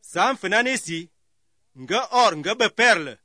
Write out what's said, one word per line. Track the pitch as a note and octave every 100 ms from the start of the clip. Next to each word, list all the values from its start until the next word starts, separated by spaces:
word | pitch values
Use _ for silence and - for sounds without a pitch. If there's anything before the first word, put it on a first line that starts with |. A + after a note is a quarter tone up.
San | - F3 G#3+ C4+
fina | F#3+ G#3
ne | B3 C4
si. | - E3 E3+ _ _ _ _ _ _ C3
Nge | B2+ G#3 C4
or, | B3 A3+ D#3
nge | D#3 A#3+
be | A3
perle. | - A#3+ F#3+ D3 G#2+